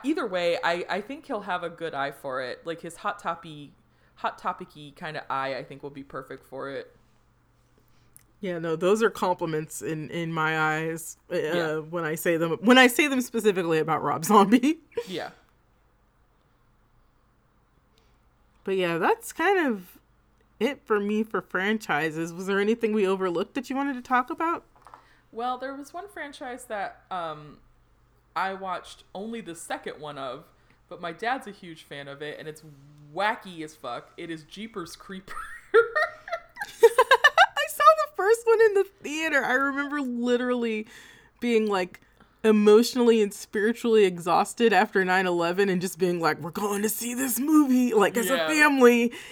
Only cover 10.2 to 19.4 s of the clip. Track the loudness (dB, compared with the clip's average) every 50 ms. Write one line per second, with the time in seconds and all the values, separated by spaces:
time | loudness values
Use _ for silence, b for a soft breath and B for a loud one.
10.2 | -6 -4 -2 -2 -2 0 0 0 0 0 0 -2 -2 -4 -6 -8 -10 -14 -18 -18
11.2 | _ -6 -4 -4 -2 -2 -2 -2 -2 -2 -4 -4 -6 -6 -6 -6 -4 -4 -4 -2
12.2 | 0 0 0 2 0 -2 -2 2 4 6 8 8 8 6 6 2 0 2 0 -2
13.2 | -2 -2 -4 -2 0 2 2 2 0 2 2 2 2 0 0 0 0 -2 -2 -2
14.2 | 2 4 6 6 8 6 6 4 4 2 -2 -4 _ _ _ -10 -10 -8 -8 -8
15.2 | -8 -10 -12 -18 _ _ _ _ _ _ _ _ _ _ _ _ _ _ _ _
16.2 | _ _ _ _ _ _ _ _ _ _ _ _ _ _ _ _ _ _ _ _
17.2 | _ _ _ _ _ _ _ _ _ _ _ _ _ _ _ _ _ _ _ _
18.2 | _ _ _ _ _ _ _ _ _ -2 -2 0 0 0 0 0 0 0 0 0
19.2 | -4 -8 -6 -2